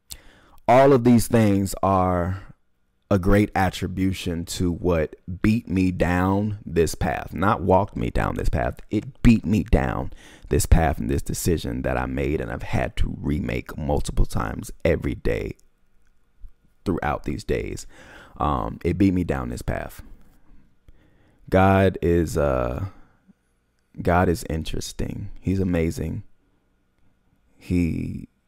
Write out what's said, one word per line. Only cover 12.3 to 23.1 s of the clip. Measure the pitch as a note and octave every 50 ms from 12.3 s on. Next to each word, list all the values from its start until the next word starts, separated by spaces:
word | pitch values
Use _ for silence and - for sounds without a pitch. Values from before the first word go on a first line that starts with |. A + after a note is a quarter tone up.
| D2+ C2
and | B1+ A1
I've | A#1 C2 -
had | - - - A#1+ A#1+ - -
to | - - - -
remake | - D2 D2 - - A1+ A#1 B1 - - -
multiple | - D2 C#2+ D2 C#2+ - - - - -
times | - - A#1+ A1+ G#1+ - - - - - - -
every | - D#2 C2+ - - -
day | G#2+ - - A1+ G#1 - - - _ _ _ _ _ _ _ _ _ _ _ _ _ _ _ _ _ - - - _ _ _ _ _ -
throughout | - F2 - - D2+ C2+ - -
these | - C#2 - -
days. | - C#2 A1+ G#1+ G1+ - - - - - - - - - - - - - -
Um, | - D2+ D2 B1 G#1+ A1 - - -
it | E2+ E2 F#2
beat | G2+ G2 F2+
me | F2+ F2
down | D#2+ D2 C2+ B1 A#1+
this | A#1+ - -
path. | - - E2+ D#2 D2 - - - - - - - - - _ _ - - - - _ _ _ _ - - - _ _ _ _ _ _ _ _ _ -
God | - F#2+ F#2+ G2 F#2+ F#2+ G2 F#2+ F2+ - -
is, | E2+ E2+ F2 E2 D2 - D#2+
uh, | D2 C#2+ C2 B1+ B1 A#1+ C2 - F#2+ G2 - - - _